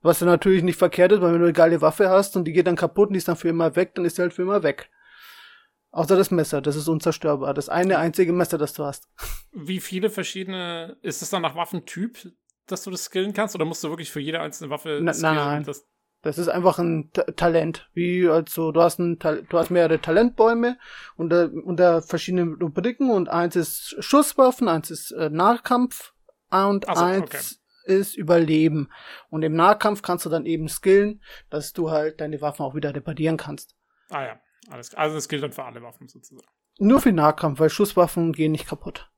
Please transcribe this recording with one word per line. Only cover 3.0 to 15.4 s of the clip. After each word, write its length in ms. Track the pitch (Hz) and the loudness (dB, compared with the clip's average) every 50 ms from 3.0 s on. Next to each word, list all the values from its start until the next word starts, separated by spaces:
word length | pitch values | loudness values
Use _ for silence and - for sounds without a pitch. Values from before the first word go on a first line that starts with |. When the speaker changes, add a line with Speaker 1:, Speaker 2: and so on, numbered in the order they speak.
| 208 | 2
Speaker 1:
und 60 | 202 196 | 2 2
die 60 | 185 | -4
ist 100 | - - | -2 -2
dann 80 | 170 | -4
für 100 | - - | -2 -2
immer 300 | 170 165 170 165 160 160 | -2 0 2 0 0 2
weg, 180 | 175 185 - _ | 0 -2 -2 _
dann 80 | 190 175 | -4 -4
ist 140 | 170 160 | -2 0
die 40 | - 180 | -2 -2
halt 100 | 175 - | -2 -2
für 80 | - | -4
immer 200 | 180 185 202 202 | -2 0 0 0
weg. 280 | 160 147 135 - - _ _ _ _ _ - - - - - - - - - _ _ _ _ _ _ _ | 0 0 -2 -4 -12 _ _ _ _ _ -20 -20 -20 -20 -20 -20 -20 -20 -20 _ _ _ _ _ _ _
Außer 260 | - 170 160 147 190 | -4 -4 2 4 4
das 140 | 185 190 - | 4 4 2
Messer, 280 | 185 170 151 - - 143 | 2 0 0 0 -4 -2
das 160 | 135 151 143 | -2 -2 -4
ist 120 | 151 147 | -2 -2
unzerstörbar. 640 | 165 160 156 - 170 160 - - 160 143 135 135 143 135 | -2 -2 0 0 -2 -4 -2 -2 -2 -2 -2 -2 -4 -4
Das 160 | 147 139 - | -6 -4 -4
eine 300 | - 170 180 190 190 151 | -2 0 0 2 2 2
einzige 340 | 160 165 151 - 185 165 175 | 0 0 0 0 0 2 2
Messer, 240 | 180 175 - 175 | 0 0 -2 -2
das 160 | 151 147 135 - | -4 -4 -6 -6
du 100 | - 147 | -8 -8
hast. 240 | 143 131 - _ _ _ - - - - - - _ _ | -8 -8 -12 _ _ _ -14 -12 -10 -10 -12 -14 _ _
Speaker 2:
Wie 260 | 185 147 151 185 185 | -14 -10 -8 -8 -8
viele 300 | - - 185 185 196 214 | -8 -8 -6 -2 -2 -2
verschiedene, 880 | 214 196 180 - - 190 190 190 190 185 180 175 170 165 165 175 - _ - | -2 -4 -8 -8 -8 -10 -10 -10 -8 -8 -8 -8 -10 -10 -12 -14 -18 _ -10
ist 180 | 196 143 - | -10 -8 -8
es 80 | - - | -8 -6
dann 140 | - 185 170 | -4 -4 -4
nach 120 | 151 135 | -4 -4
Waffentyp, 600 | 165 170 - - 170 - - - 175 196 233 - - - 180 _ _ _ _ _ _ _ | -6 -8 -6 -8 -10 -10 -10 -10 -8 -8 -8 -10 -16 -20 -20 _ _ _ _ _ _ _
dass 180 | - 190 - - | -12 -12 -10 -10
du 60 | 196 | -12
das 160 | 185 180 - | -12 -12 -12
skillen 260 | - - 185 190 208 | -6 -4 -4 -4 -2
kannst? 220 | 196 208 214 214 - | -2 -4 -4 -4 -4
Oder 100 | 180 156 | -4 -4
musst 200 | 160 165 - - | -4 -4 -6 -6
du 60 | 151 | -8
wirklich 220 | 160 170 156 - | -8 -8 -10 -10
für 80 | - 151 | -10 -8
jede 220 | 139 151 160 165 | -6 -6 -6 -6
einzelne 300 | 160 151 139 - 165 139 | -6 -8 -10 -12 -10 -10
Waffe 280 | 147 143 - 165 151 147 | -10 -8 -6 -6 -4 -2
Speaker 1:
Na, 120 | 170 170 151 | -2 -2 -2
Speaker 2:
skillen? 220 | - 160 160 156 | 0 0 0 0
Speaker 1:
nein, 100 | 151 | 0